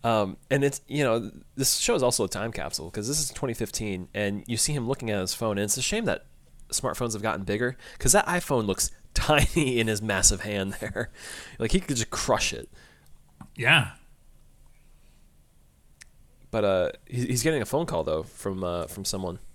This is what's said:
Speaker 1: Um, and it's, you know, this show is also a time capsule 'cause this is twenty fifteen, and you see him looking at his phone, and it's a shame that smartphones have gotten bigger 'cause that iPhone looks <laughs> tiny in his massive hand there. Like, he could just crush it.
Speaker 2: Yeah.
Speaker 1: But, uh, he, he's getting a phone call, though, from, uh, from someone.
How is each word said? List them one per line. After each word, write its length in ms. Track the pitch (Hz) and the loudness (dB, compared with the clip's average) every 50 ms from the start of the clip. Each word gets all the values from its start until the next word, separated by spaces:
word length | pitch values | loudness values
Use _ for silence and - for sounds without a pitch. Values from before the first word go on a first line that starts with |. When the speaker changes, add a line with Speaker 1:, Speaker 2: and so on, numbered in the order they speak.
| - | 2
Speaker 1:
Um, 320 | 117 113 110 101 95 95 - - - | 4 4 4 2 0 -2 -10 -4 0
and 140 | 131 139 139 | 2 2 2
it's, 160 | 143 139 - - | 2 0 -2 -10
you 160 | - - 147 143 | -6 -2 0 2
know, 260 | 123 113 117 110 - - - - - - | 4 2 2 0 -4 -12 -14 -20 -14 -6
this 200 | 131 131 - - | -2 0 2 2
show 180 | - - - 240 | 2 2 2 2
is 80 | 175 127 | 4 4
also 220 | 123 - - 110 | 4 4 2 0
a 20 | 92 | -2
time 220 | - 95 104 117 | -2 -4 -4 -4
capsule 400 | - - 73 73 - - 73 87 | -4 -6 -6 -6 -6 -8 -8 -6
'cause 160 | - 110 104 | -8 -6 -4
this 120 | 117 147 156 | -2 -2 -2
is 80 | 147 - | -2 -4
twenty 240 | - - - 131 113 | -4 -4 -4 -4 -2
fifteen, 560 | - 117 - - - 113 107 98 90 90 - - | -4 -4 -4 -4 -6 -4 -4 -4 -6 -6 -6 -4
and 300 | 104 104 101 101 104 - | -2 -2 0 -2 -4 -4
you 100 | - 117 | -4 -2
see 160 | 104 - - 151 | 0 0 0 0
him 120 | 143 117 | -2 -2
looking 220 | 113 139 - - 113 | -2 -4 -4 -2 -2
at 100 | 107 101 | -2 -2
his 120 | 92 92 - | -2 -2 -4
phone, 240 | - 120 110 104 | -2 -2 -2 0
and 60 | 98 101 | 0 0
it's 120 | 104 - | 0 0
a 40 | 135 | -2
shame 220 | 127 - 208 220 233 | 0 -2 -2 0 0
that 200 | 160 85 - - - - - - - - - - - | -2 -2 -4 -6 -16 -20 -20 -20 -20 -20 -20 -12 -6
smartphones 440 | - - - 127 - - 123 117 110 | -6 -4 -2 -2 -2 -2 -4 -4 -4
have 80 | 104 | -4
gotten 220 | 104 110 82 85 98 | -2 -2 -2 -2 -2
bigger 320 | 90 101 107 123 123 131 - - - - | -2 0 0 0 -2 -2 -6 -16 -20 -14
'cause 140 | - - - | 0 4 6
that 140 | 175 208 - | 6 6 4
iPhone 380 | - 175 180 - - 143 123 110 | 4 0 -2 0 0 0 2 2
looks 240 | 101 95 - - - - - - | 2 0 0 -2 -4 -4 -10 -20
<laughs> 100 | - - | -2 -2
tiny 680 | - - - 151 147 - - - 170 156 131 127 120 | 0 4 4 6 6 6 4 4 2 2 2 2 2
in 80 | 113 | 2
his 140 | 110 110 104 | 2 0 -2
massive 400 | 107 110 98 92 95 - 107 92 | 0 0 0 4 4 4 4 4
hand 320 | - 107 104 101 95 98 98 - | -2 -2 -2 0 -2 -2 -4 -6
there. 280 | - 107 - 104 113 - - - - - - - - - - - | -8 -6 -4 -4 -6 -6 -8 -16 -16 -14 -14 -14 -14 -16 -6 -4
Like, 120 | 113 110 | 0 2
he 80 | - 190 | 2 2
could 160 | 185 - 143 | 2 0 -2
just 120 | 117 117 - | -2 -2 -4
crush 420 | - - - - 117 - - - - | -4 -4 2 2 2 2 2 -2 -4
it. 160 | - - - - - - - - - _ - - - - - - - - - - | -6 -10 -14 -18 -20 -20 -20 -20 -20 _ -20 -20 -20 -20 -20 -20 -20 -20 -18 -8
Speaker 2:
Yeah. 360 | - 113 127 156 156 113 92 - - - - - _ - - - - - - - - - - - - - - - - - - - - - - _ - _ _ _ - _ _ _ _ _ _ - _ - - _ - - - _ _ - - | 0 4 6 6 6 4 0 -6 -16 -20 -20 -20 _ -20 -20 -20 -20 -20 -20 -20 -20 -20 -20 -20 -20 -20 -20 -20 -20 -20 -20 -20 -20 -20 -20 _ -20 _ _ _ -20 _ _ _ _ _ _ -20 _ -20 -20 _ -20 -20 -20 _ _ -16 -4
Speaker 1:
But, 120 | - 113 104 | 0 2 4
uh, 280 | 98 95 92 90 - - - - | 4 4 4 2 2 -2 -6 -14
he, 200 | - - 120 123 | -6 -4 -2 0
he's 160 | - 123 120 113 | 0 0 2 2
getting 180 | 160 160 139 | 2 2 2
a 40 | 107 | 0
phone 200 | - - 143 170 | 0 0 0 0
call, 180 | - - 85 80 | 0 -2 -2 0
though, 200 | 82 78 80 78 | 0 0 -2 -2
from, 400 | - - - - 101 95 92 92 | -6 -12 -8 -6 -4 -4 -2 -2
uh, 240 | 87 87 87 82 | -2 -2 -4 -4
from 180 | - - 101 95 | -6 -8 -8 -6
someone. 340 | - - 98 95 90 85 - - - | -6 -4 -4 -4 -6 -6 -8 -12 -16